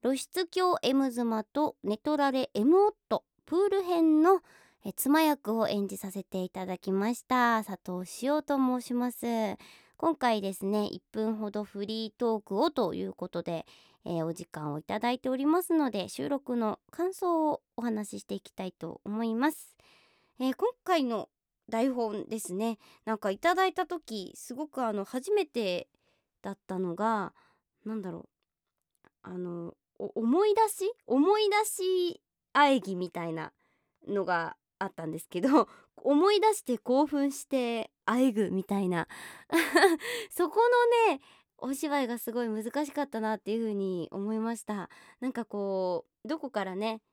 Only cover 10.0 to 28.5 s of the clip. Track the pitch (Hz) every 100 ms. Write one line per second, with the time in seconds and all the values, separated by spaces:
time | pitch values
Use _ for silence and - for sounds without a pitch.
10 | 320 320 254 220 190 190 190 208 208 -
11 | _ 214 220 214 214 208 208 202 202 220
12 | 220 _ 240 220 - 196 320 311 202 180
13 | 190 - 180 170 170 165 - - _ _
14 | - 170 160 165 175 - 151 147 - 202
15 | 233 247 262 254 277 339 349 330 285 208
16 | 180 - 277 277 - 247 220 - _ -
17 | 359 381 370 330 311 - _ - 233 214
18 | 208 202 - 202 - - 185 - 165 -
19 | - 208 226 226 277 311 - _ _ _
20 | _ _ _ _ 262 254 440 - - 349
21 | 262 220 - _ _ _ - 226 262 247
22 | 226 208 - 220 - 185 226 220 _ _
23 | - 220 208 196 330 359 381 320 339 349
24 | - 220 180 - - 247 302 262 240 208
25 | 196 254 269 415 330 - 196 180 - _
26 | _ _ _ _ 190 196 _ 185 185 170
27 | 214 220 180 _ _ _ _ _ - 220
28 | 185 165 - _ _